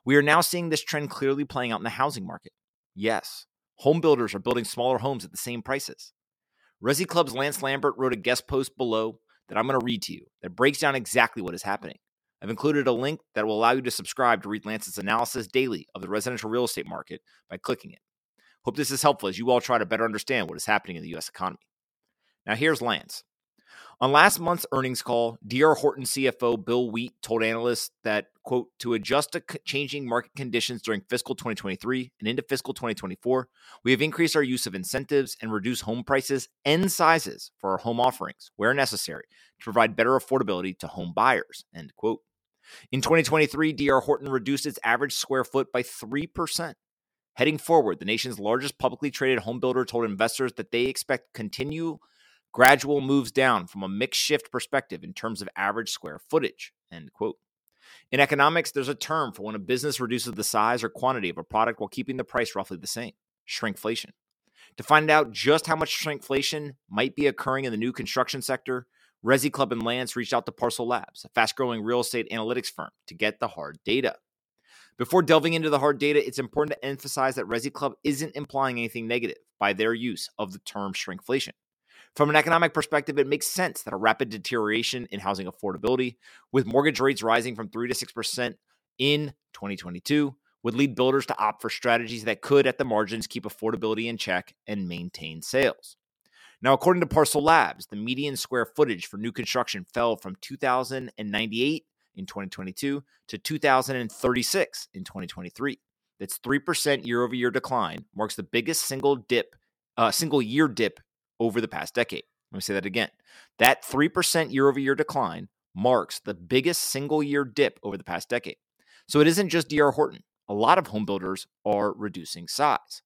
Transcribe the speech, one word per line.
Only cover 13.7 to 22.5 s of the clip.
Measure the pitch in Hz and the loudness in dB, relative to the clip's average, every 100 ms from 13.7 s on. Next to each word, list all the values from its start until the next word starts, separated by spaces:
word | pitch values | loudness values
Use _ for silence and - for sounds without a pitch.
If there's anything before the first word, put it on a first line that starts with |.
you | 127 | 2
to | 123 | 0
subscribe | - 95 - 123 110 | -6 -8 0 2 2
to | 101 | 0
read | 104 | -8
Lance's | 104 107 - 98 | -6 -8 -8 -8
analysis | 98 110 120 127 101 | 0 0 0 -4 -2
daily | 127 131 95 - - | 0 0 -2 -8 -14
of | |
the | 92 | -6
residential | 104 123 123 110 | -4 -4 -6 -4
real | 117 120 | -2 -2
estate | - - | -4 -8
market | 82 - 85 _ _ _ | -10 -12 -16 _ _ _
by | 92 | -10
clicking | - 127 - | -6 -8 -8
it. | - _ _ _ _ _ _ | -20 _ _ _ _ _ _
Hope | - 123 | -6 -2
this | 135 | -2
is | 135 | 2
helpful | 151 143 101 | 4 4 0
as | 92 | -2
you | 117 | 2
all | 123 | 2
try | - 120 | 4 0
to | 95 | 0
better | 110 113 | 0 0
understand | 107 - 127 85 | -2 -2 -2 -2
what | 78 | -6
is | - | 0
happening | 90 - 87 | 0 0 -10
in | |
the | 82 | -10
U | 82 | -12
S | - | -12
economy. | - 92 - _ _ _ _ _ _ _ _ | -8 -8 -8 _ _ _ _ _ _ _ _
Now | - | -6